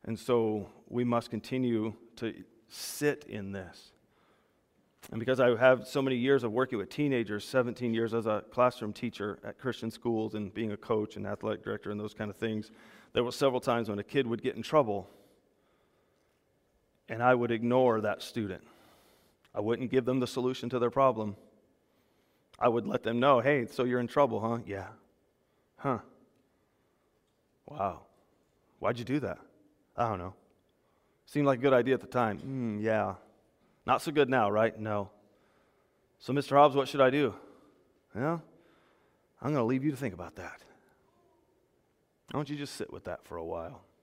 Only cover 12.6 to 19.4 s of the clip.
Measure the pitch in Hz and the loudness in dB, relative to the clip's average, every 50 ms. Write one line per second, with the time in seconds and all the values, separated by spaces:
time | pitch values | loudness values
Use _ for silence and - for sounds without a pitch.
12.6 | 104 - - - - - - - - _ _ - 123 120 123 - 143 139 123 127 | -6 -8 -16 -20 -20 -20 -20 -20 -20 _ _ -2 0 0 -2 2 2 2 2 2
13.6 | - - 120 117 117 101 104 101 101 - - 143 135 120 117 110 - 127 - - | 0 2 0 0 0 -2 -4 -6 -6 -2 0 0 0 0 -2 -2 -2 -4 -6 -4
14.6 | 117 - - 156 139 110 101 101 92 - - - _ _ _ _ _ _ _ _ | -8 2 2 2 4 4 -2 -6 -6 -10 -18 -20 _ _ _ _ _ _ _ _
15.6 | _ _ _ _ _ _ _ _ _ _ _ _ _ _ _ _ _ _ _ _ | _ _ _ _ _ _ _ _ _ _ _ _ _ _ _ _ _ _ _ _
16.6 | _ _ _ _ _ _ _ _ _ _ 113 113 120 123 127 123 120 117 117 113 | _ _ _ _ _ _ _ _ _ _ -6 2 4 4 4 4 4 0 0 0
17.6 | 113 120 120 131 131 123 113 110 107 104 101 - - - - 120 110 101 92 80 | 0 2 4 4 4 4 4 2 0 -2 -4 -4 -8 -10 -6 -6 -4 -4 -6 -10
18.6 | - - - _ _ - _ _ _ _ _ _ _ _ _ _ | -12 -20 -20 _ _ -20 _ _ _ _ _ _ _ _ _ _